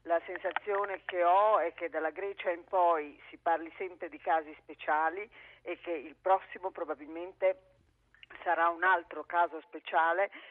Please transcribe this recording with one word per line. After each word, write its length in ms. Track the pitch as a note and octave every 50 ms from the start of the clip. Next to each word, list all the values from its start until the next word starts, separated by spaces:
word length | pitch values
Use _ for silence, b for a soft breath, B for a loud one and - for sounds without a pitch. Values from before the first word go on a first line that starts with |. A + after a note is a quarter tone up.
| -
La 180 | F3 E3+ E3 -
sensazione 720 | - F3+ F3 - F3+ E3+ - - G#3 G3 G3 G3+ G3+ F#3+ - -
che 180 | - F#3+ F3+ F3
ho 340 | F3 F3+ G3 G#3 A3 G#3+
è 160 | F3 D#3 E3+ -
che 160 | - F3 E3
dalla 220 | D#3+ D#3 D#3+ D#3+
Grecia 400 | D3+ F#3 G3 G3+ G3 - - F#3+
in 120 | E3+ E3+ E3+
poi 540 | - - F#3 F3 E3+ E3+ D#3 D3 D3 D#3 - - -
si 80 | -
parli 340 | - _ F3 E3 D#3 E3 D#3+ -
sempre 320 | - G3 F3+ F3+ - F3+ E3
di 100 | D3 -
casi 360 | - F#3+ E3 D#3+ D#3 D3+ D#3 -
speciali 680 | _ - D3+ - - E3+ D3+ D#3 D#3+ D#3+ E3+ G3 G#3 A#3 B B B B B B -
e 160 | - F3 -
che 120 | - F3
il 240 | E3+ D3+ B2 D#3 C#3+ _
prossimo 480 | - F#3 F#3+ F#3 - - - D#3 F3+ F#3+
probabilmente 960 | - F3 E3+ D3 D#3 - D3+ D3 D#3+ E3 F3 F#3 F#3+ _ F#3+ F#3 F#3 F#3 _ _ _ _ _ _ _ _ _ _ _ _ - - - - -
sarà 260 | F3+ E3 E3 E3 E3+
un 140 | E3+ E3 F3+
altro 400 | F#3+ F#3+ E3+ E3 - E3+ D3+ D3
caso 360 | - - F3 F3 D#3+ D#3 D#3+
speciale 680 | - _ - A3 - - G3 E3 D#3+ E3 E3+ F3+ G3+ G3 B B B B